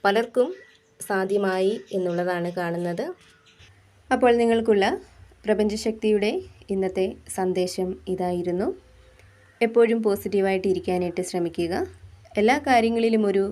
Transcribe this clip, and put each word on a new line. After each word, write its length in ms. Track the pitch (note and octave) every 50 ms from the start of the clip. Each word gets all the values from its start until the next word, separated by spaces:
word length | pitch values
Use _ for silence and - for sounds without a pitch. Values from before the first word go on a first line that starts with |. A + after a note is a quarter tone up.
| -
പലർക്കും 440 | G3+ G3 A3 A#3 A#3+ - B3+ B3 D#4+ F#4+ - - - - _ _ _ _ _ - -
സാധ്യമായി 640 | G3+ F#3+ F#3+ F#3+ G3+ G3+ G3+ F#3+ F#3 F#3 F#3+ G3 A3+ A#3+ - - -
എന്നുള്ളതാണ് 540 | F#3 F3+ F3+ F3 F3 F3+ F#3 F3+ F3 E3+ F3 F3 F3+
കാണുന്നത്. 480 | F3 E3+ E3+ E3+ F3 F3 E3+ F3+ C4 F4 F4+ _ - - - _ _ _ _ _ - - _ _ _ _ _ _ _ -
അപ്പോൾ 220 | - - B3 A#3+ A#3 A#3+
നിങ്ങൾക്കുള്ള 420 | A#3 A#3 A3+ A3+ A3+ A3+ G#3+ G3 F#3+ A3 F4 G4 - - - - - - - _ -
പ്രപഞ്ചശക്തിയുടെ 880 | G#3 G#3+ G#3 G#3+ G#3+ G#3 A3 - A3 A3 A3 - G#3+ G#3+ G3+ G3+ G#3+ C4+ F#4 F#4+ - - - - - G3
ഇന്നത്തെ 320 | F#3+ F#3+ F#3 F#3+ F#3+ F#3+ F#3+ - - - - - -
സന്ദേശം 500 | F#3 F#3 F#3 F#3 F3+ F3+ - - F#3 F3+ F#3+ - - - F#3
ഇതായിരുന്നു. 540 | F3+ F3+ F3+ F3+ F3 F3 F3+ F3 F3+ G#3 E4 F#4+ - - - - - - - - - - - _ _ - - _ _ A#3
എപ്പോഴും 320 | A3+ A3+ A#3 A#3 A3 A3+ A#3 A3
പോസിറ്റീവായിട്ട് 640 | G#3 G3 G3+ - G3 F#3+ G3 F#3+ F#3+ F#3+ F#3+ F#3+ G3
ഇരിക്കാനായിട്ട് 500 | F#3 F3 F3+ - F3+ F3+ F3+ F3 F3 - F#3 -
ശ്രമിക്കുക. 440 | - F#3 E3+ E3+ D#3+ - E3+ E3 F3+ - F#4+ F#4 - - - - - - - - - G#3+
എല്ലാ 140 | G#3 A3 C4 D4+ - C#4
കാര്യങ്ങളിലും 540 | B3+ A#3 A3+ A3+ A#3 A#3 A3+ A3+ A3+ A3 G#3+ G3+
ഒരു 140 | G3 G3 G3 G3+